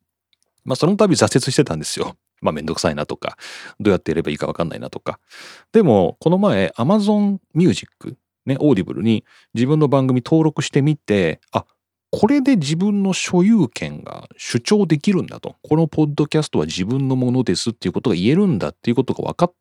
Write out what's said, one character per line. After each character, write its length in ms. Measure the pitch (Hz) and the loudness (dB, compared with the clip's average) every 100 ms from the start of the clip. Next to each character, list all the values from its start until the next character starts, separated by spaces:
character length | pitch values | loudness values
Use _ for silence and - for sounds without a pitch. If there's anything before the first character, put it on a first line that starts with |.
| _ _ _ _ _ _ | _ _ _ _ _ _
ま 100 | 123 | -8
あ、 20 | 131 | -2
そ 120 | 156 | 0
の 80 | 202 | 4
度 200 | 208 131 | 4 4
挫 100 | 107 | 4
折 260 | 131 135 | 2 0
し 40 | - | 0
て 80 | |
た 120 | 131 78 | 0 -2
ん 40 | |
で 60 | 76 | -8
す 140 | - | -6
よ。 160 | - - _ - | -8 -10 _ -6
ま 80 | - | -6
あ、 40 | |
め 80 | 76 | -4
ん 40 | 78 | -6
ど 80 | |
く 60 | 80 | -4
さ 100 | 85 | -4
い 40 | 76 | -4
な 100 | 73 | -6
と 120 | - | -8
か、 200 | - - - - - - | -10 -12 -18 -18 -18 -4
ど 120 | 104 | 0
う 0 | |
や 60 | 87 | 0
っ 20 | |
て 120 | - | 0
や 40 | 80 | -4
れ 60 | |
ば 100 | 76 | -4
い 40 | 76 | -4
い 20 | |
か 100 | 76 | -6
わ 60 | |
か 100 | 76 | -6
ん 60 | 82 | -6
な 60 | 57 | -8
い 40 | |
な 100 | 64 | -14
と 100 | - | -14
か。 200 | - - _ - - - _ | -12 -12 _ -20 -20 -20 _
で 100 | 226 | 2
も、 340 | 175 104 85 - | 6 4 2 0
こ 100 | 160 | 0
の 80 | 185 | 2
前、 360 | 202 101 90 - | 2 2 0 -2
Amazon 640 | 131 214 202 208 202 190 _ | 0 2 2 0 0 -2 _
Music、 640 | 147 180 - - _ - 131 _ _ - | 2 2 2 -6 _ -16 -16 _ _ -6
ね、 120 | 139 | 0
Audible 440 | 147 98 - - | 2 2 0 -2
に 240 | 110 107 - _ _ | 0 0 -2 _ _
自 140 | 113 127 | -2 0
分 120 | 156 | 2
の 80 | 143 | 2
番 200 | 139 131 | 2 2
組 140 | 127 - | 0 2
登 200 | 160 156 | 2 2
録 160 | 151 | -2
し 80 | - | -2
て 120 | 147 | 0
み 160 | 143 151 | 0 0
て、 420 | - 101 82 76 _ | 0 0 0 -2 _
あ、 140 | - - _ _ _ - | -8 -8 _ _ _ -10
こ 160 | - 214 | 0 2
れ 140 | 285 | 2
で 140 | 269 233 | 2 0
自 200 | 139 160 | 0 -2
分 280 | 208 202 | 0 0
の 100 | 196 | -2
所 300 | 175 - 175 | -2 -2 2
有 240 | 196 226 131 | 4 4 2
権 360 | - 76 73 | -4 -10 -10
が 240 | - - - - | -14 -16 -18 -16
主 240 | - - | -6 -4
張 260 | - 214 180 | 2 2 2
で 100 | 151 | 0
き 160 | 202 | 0
る 80 | 185 | -2
ん 60 | 101 | -2
だ 120 | 113 | -10
と。 180 | - - | -14 -10
こ 140 | - 156 | -2 0
の 120 | 165 | 0
ポ 160 | - | 0
ッ 40 | 151 | -2
ド 160 | 143 151 | 0 -2
キ 140 | 156 | -2
ャ 40 | |
ス 60 | 151 | -2
ト 80 | 101 | -2
は 80 | 78 | -2
自 180 | 78 | -4
分 240 | 95 135 135 | -4 -2 -2
の 80 | 131 | 0
も 160 | 123 | 0
の 120 | 127 | 0
で 120 | 120 - | 0 0
す 140 | 120 | -2
っ 40 | |
て 140 | - 92 | -4 -4
い 20 | |
う 40 | |
こ 80 | 98 | -2
と 80 | 120 | -2
が 60 | 87 | 0
言 100 | 101 | 2
え 80 | 165 | 2
る 120 | 202 | 2
ん 100 | 104 | 0
だ 120 | 76 | -4
っ 40 | |
て 160 | - - | -6 -2
い 40 | |
う 20 | 120 | 0
こ 80 | |
と 100 | 120 | 0
が 160 | - - | -2 -4
分 40 | - | 0
か 100 | 175 | 0
っ 80 | _ | _